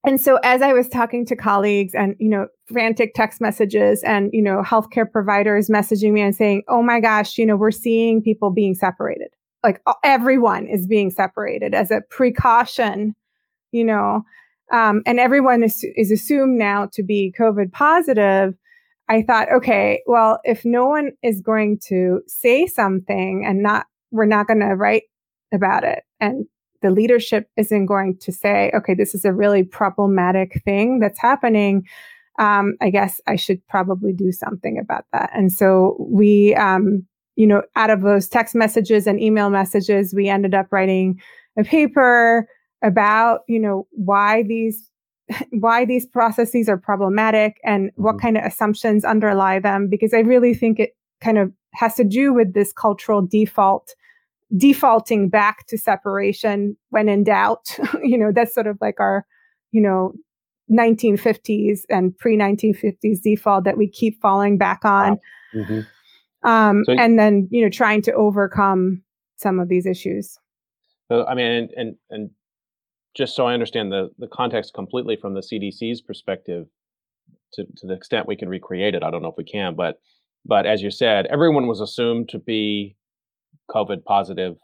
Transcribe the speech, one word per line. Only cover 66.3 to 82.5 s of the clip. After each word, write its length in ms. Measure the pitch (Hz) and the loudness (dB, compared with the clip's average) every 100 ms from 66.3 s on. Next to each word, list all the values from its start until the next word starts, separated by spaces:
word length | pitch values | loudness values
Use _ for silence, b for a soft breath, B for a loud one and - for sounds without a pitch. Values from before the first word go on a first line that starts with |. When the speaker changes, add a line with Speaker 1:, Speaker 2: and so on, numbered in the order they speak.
| _ 240 | _ 2
Speaker 1:
Um, 360 | 226 214 208 | 4 4 4
Speaker 2:
So 80 | 220 | 2
Speaker 1:
and 260 | 254 233 226 | 2 4 4
then, 300 | 214 202 185 | 4 2 0
you 120 | 233 | 0
know, 60 | 214 | 0
trying 320 | - 226 214 | 0 0 0
to 100 | 208 | 0
overcome 880 | - 214 202 196 214 196 185 185 185 _ _ _ _ | 0 0 0 -2 0 0 0 -2 -4 _ _ _ _
some 220 | 208 185 | -4 -4
of 100 | 175 | -2
these 180 | 185 185 | -2 -2
issues. 520 | 185 190 196 196 - _ _ _ _ _ _ _ | -6 -6 -8 -10 -20 _ _ _ _ _ _ _
Speaker 2:
So, 160 | 120 117 | -4 -2
I 80 | |
mean, 120 | 127 120 | -4 -4
and, 240 | 117 117 - | -4 -6 -10
and, 200 | 113 - _ | -12 -12 _
and 200 | 107 104 _ _ _ _ _ _ _ _ - | -14 -14 _ _ _ _ _ _ _ _ -8
just 180 | 127 | -8
so 120 | - 123 | -2 -2
I 80 | |
understand 360 | 120 113 120 104 | -2 -4 -6 -6
the, 200 | 98 95 _ | -6 -8 _
the 100 | 120 | -18
context 440 | - 123 113 - | -8 -6 -6 -8
completely 420 | - 95 127 113 107 | -14 -10 -8 -6 -8
from 180 | 101 | -8
the 80 | 98 | -12
C 160 | - 110 | -10 -10
D 140 | 101 | -10
C's 280 | - 117 117 | -10 -10 -10
perspective, 640 | - - - 92 - 87 80 _ _ _ _ _ _ _ _ | -12 -16 -12 -12 -10 -14 -14 _ _ _ _ _ _ _ _
to, 100 | - | -16
to 220 | 95 - 92 | -16 -18 -14
the 80 | |
extent 340 | 92 - 113 104 | -14 -6 -6 -6
we 80 | 101 | -10
can 120 | 92 | -10
recreate 460 | 92 - 90 101 | -12 -10 -6 -4
it, 80 | 92 | -4
I 80 | 80 | -6
don't 120 | 82 | -8
know 80 | 82 | -10
if 60 | - | -12
we 80 | |
can, 300 | 80 104 92 | -12 -10 -8
but, 260 | 80 85 - _ _ _ _ | -6 -8 -8 _ _ _ _
but 220 | - 104 98 | -2 0 0
as 160 | 107 | -2
you 80 | 101 | -4
said, 360 | - 120 104 95 | -2 0 0 -2
everyone 400 | 143 165 147 123 | 0 2 2 -2
was 140 | 101 | -6
assumed 480 | 107 - 117 117 117 | -8 -4 -4 -4 -6
to 100 | 104 | -12
be 560 | - | -8